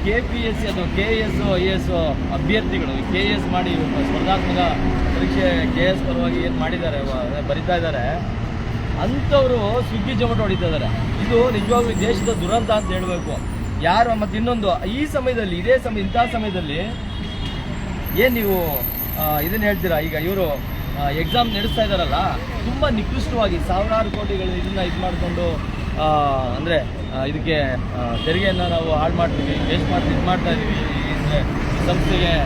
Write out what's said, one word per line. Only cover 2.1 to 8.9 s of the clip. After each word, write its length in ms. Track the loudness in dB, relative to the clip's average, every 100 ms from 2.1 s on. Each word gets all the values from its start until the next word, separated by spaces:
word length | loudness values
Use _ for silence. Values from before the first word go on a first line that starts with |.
| 0 -2
ಅಭ್ಯರ್ಥಿಗಳು, 800 | -2 2 0 0 -2 -2 -2 -2
ಕೆ 60 | 0
ಎ 140 | 0
ಎಸ್ 140 | 0 0
ಮಾಡಿ 240 | 0 0
ಸ್ಪರ್ಧಾತ್ಮಕ 840 | 0 0 0 0 0 2 2 2 2 2 2 0 2 0 2
ಪರೀಕ್ಷೆ 580 | 2 2 2 2 0
ಕೆ 60 | 2
ಎ 100 | 2
ಎಸ್ 100 | 2
ಪರವಾಗಿ 380 | 0 0 0 0
ಏನ್ 200 | 0 0
ಮಾಡಿದ್ದಾರೆ, 420 | -2 -2 -2 -2
ವ-, 480 | -2 -2 -2 -4 -2
ಬರಿತಾ 280 | -2 0 0
ಇದ್ದಾರೆ, 420 | 0 0 -2 -2 -2 -4 -4 -4 -4 -4 -2